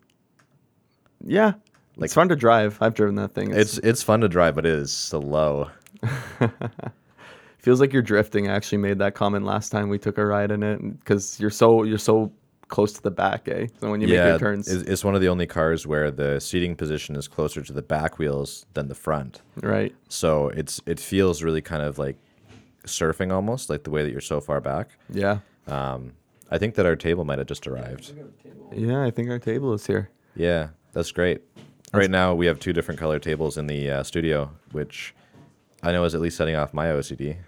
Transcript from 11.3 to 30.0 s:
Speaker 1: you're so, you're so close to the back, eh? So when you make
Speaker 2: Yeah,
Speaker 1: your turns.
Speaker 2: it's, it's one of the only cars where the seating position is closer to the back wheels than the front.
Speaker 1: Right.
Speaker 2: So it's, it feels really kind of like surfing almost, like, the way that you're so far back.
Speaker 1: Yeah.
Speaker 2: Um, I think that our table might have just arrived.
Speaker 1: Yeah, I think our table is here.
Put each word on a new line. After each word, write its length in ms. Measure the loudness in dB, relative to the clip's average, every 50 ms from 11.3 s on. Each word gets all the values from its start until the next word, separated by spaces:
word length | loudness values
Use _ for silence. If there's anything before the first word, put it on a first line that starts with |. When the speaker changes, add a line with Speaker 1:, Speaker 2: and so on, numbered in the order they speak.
| -6 -2
Speaker 1:
you're 100 | -2 -2
so, 340 | 4 6 8 8 8 8 6
you're 140 | 2 0 0
so 340 | 2 4 4 4 4 0 -4 _ _ _ _ _ _ _
close 240 | 0 0 0 0 0
to 100 | -4 -6
the 80 | -4
back, 380 | -2 0 0 0 0 -2 -4 -6
eh? 180 | -6 -4 -6 -6 -8 _
So 100 | -6 -4
when 100 | -2 0
you 60 | 2
make 80 | 4 4
Speaker 2:
Yeah, 140 | 6 6 4
Speaker 1:
your 100 | 4 4
turns. 300 | 2 0 -2 -2 -2 -4
Speaker 2:
it's, 200 | -4 -4 -2 -2
it's 160 | -2 0 2
one 120 | 2 2
of 40 | 4
the 80 | 4 4
only 160 | 2 2 -2
cars 440 | -2 0 0 2 2 2 0 -2 -2
where 200 | 0 0 0 0
the 280 | 0 -2 -2 0 0 -2
seating 380 | -4 -2 -2 -2 0 -2 -2
position 400 | -4 -4 -4 -4 -6 -6 -8 -8
is 100 | -8 -10
closer 360 | -8 -6 -4 -4 -4 -4 -8 -10
to 100 | -8 -8
the 100 | -10 -4
back 340 | -2 -2 -2 -2 -2 -4 -2
wheels 460 | -2 -2 -2 -2 -4 -8 -10 -16 -20 _ _
than 120 | -8 -8
the 80 | -8 -10
front. 480 | -8 -4 -4 -2 -2 -4 -8 -12 -18 -20 _ _
Speaker 1:
Right. 360 | -8 -4 -2 0 0 -2 -4 -6 _ _ _
Speaker 2:
So 400 | -8 -2 0 2 2 2 0 0
it's, 300 | -2 -6 -6 -6 -8 -10 -8
it 140 | -8 -8 -8
feels 420 | -6 -2 2 2 4 2 2 0 -2
really 180 | -2 -2 -2
kind 220 | -2 -4 -4 -4 -4
of 160 | -4 -4 -4
like 180 | -4 -6 -6 -8 _ _ _ _ _ -20 -20 -20 -20 _ _ _ -14
surfing 460 | -10 -4 -2 0 0 0 0 -2 -2 0
almost, 360 | 0 0 -2 -4 -4 -4 -6
like, 140 | -6 -6 -4
the 80 | -4
way 140 | -2 -2 -2
that 80 | -2 -4
you're 80 | -6
so 200 | -6 -4 -4 -4
far 200 | -2 -2 -4 -2
back. 300 | -2 -2 -4 -4 -6 -8 _ _ _ -8
Speaker 1:
Yeah. 300 | -4 -2 0 0 0 -2 -6 _ _ _ _
Speaker 2:
Um, 460 | -8 -6 -6 -4 -6 -6 -8 -12 -14 -18 _ _ _ _ _ -10 -6
I 80 | -4 -2
think 180 | -2 -2 0
that 100 | 2 2
our 80 | 2 2
table 280 | 2 0 -2 0 0 -2
might 140 | -4 -4 -4
have 100 | -4 -6
just 180 | -8 -10 -8
arrived. 460 | -10 -10 -8 -10 -10 -12 -14 -16 -18 -20 -20 -20 -20 -20 _ _ -20 -20 -20 -20 -14 -6
Speaker 1:
Yeah, 300 | -4 -2 0 0 0 0
I 80 | 0
think 180 | -2 -2 -4 -4
our 100 | -4 -6
table 320 | -4 -2 -2 -2 0 -2 -2
is 120 | -2 -2 -2
here. 200 | -2 -2